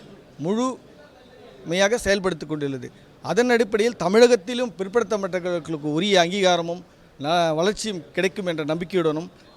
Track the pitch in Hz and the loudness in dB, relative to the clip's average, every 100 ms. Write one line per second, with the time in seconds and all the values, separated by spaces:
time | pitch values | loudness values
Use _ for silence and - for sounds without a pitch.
0 | - - - - 156 220 262 233 - - | -20 -20 -20 -8 -4 -2 -2 -4 -14 -20
1 | - - - - - - - 175 196 226 | -20 -20 -20 -20 -20 -14 -4 0 2 2
2 | 196 202 185 160 147 151 143 131 123 - | 0 0 0 -4 -6 -6 -4 -6 -10 -16
3 | - - 131 180 247 240 233 220 233 - | -20 -12 -4 0 2 2 2 0 0 0
4 | 170 208 247 240 180 240 247 165 190 226 | 2 6 8 6 0 -4 -4 -6 -2 -2
5 | 202 214 190 180 175 175 156 156 151 151 | 0 -2 -2 -4 -4 -4 -4 -6 -4 -2
6 | 208 185 170 202 185 175 170 175 - - | 2 4 4 2 2 2 -2 -8 -12 -20
7 | - - 139 175 165 156 185 208 220 185 | -20 -10 -2 0 0 0 0 -2 -6 -8
8 | - - 185 196 180 160 147 160 175 190 | -8 -2 -2 -2 -6 -4 -4 -4 -2 0
9 | 160 151 180 - - | 0 -2 -6 -16 -20